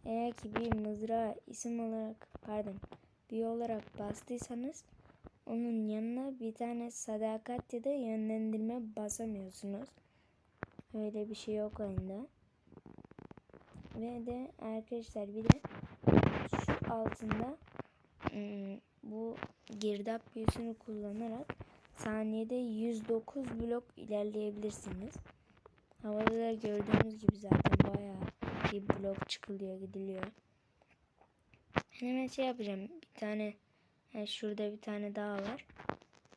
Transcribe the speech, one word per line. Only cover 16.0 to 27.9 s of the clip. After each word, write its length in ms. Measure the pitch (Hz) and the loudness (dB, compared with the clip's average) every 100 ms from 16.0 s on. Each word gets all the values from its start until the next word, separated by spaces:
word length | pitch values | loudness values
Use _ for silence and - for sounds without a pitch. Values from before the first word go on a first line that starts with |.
| - - - - - - - | 8 10 8 4 0 0 2
şu 280 | - - | 0 2
altında, 640 | 233 220 - 220 214 240 320 - - - - - - - | 0 0 0 0 0 0 -4 -12 -12 -12 -14 -20 -6 -4
ıı, 460 | 208 202 202 196 196 - _ | -2 -4 -4 -6 -8 -12 _
bu 340 | 220 214 226 240 - - - 214 | -10 -6 -6 -6 -10 -10 -12 -4
girdap 560 | 214 202 208 226 - 226 | -2 -2 -2 -4 -6 -6
büyüsünü 420 | 220 - 233 226 | -2 -2 -2 -6
kullanarak 800 | - 214 208 208 233 226 302 - - - - - | -6 -6 -4 -4 -4 -4 -6 -8 -12 -18 -20 -6
saniyede 600 | 226 220 220 220 226 247 | -2 0 0 0 0 0
yüz 520 | 240 214 226 226 220 | 0 0 0 0 0
dokuz 520 | 226 220 285 247 226 | 0 0 -6 -4 -2
blok 240 | 233 240 240 - | 0 -2 -4 -12
ilerleyebilirsiniz. 1160 | 220 208 208 214 208 208 208 - 196 185 226 - - - - - - - - - | -2 0 0 0 -2 -2 -4 -4 -6 -6 -6 -10 -14 -20 -20 -20 -20 -20 -20 -10
Havada 320 | 214 214 220 | -2 4 6
da 200 | 226 226 | 6 2
gördüğünüz 640 | 220 220 208 202 214 220 214 | 2 0 2 6 8 8 4
gibi 180 | 208 196 | 2 4
zaten 560 | 202 - - - 190 | 8 8 10 8 8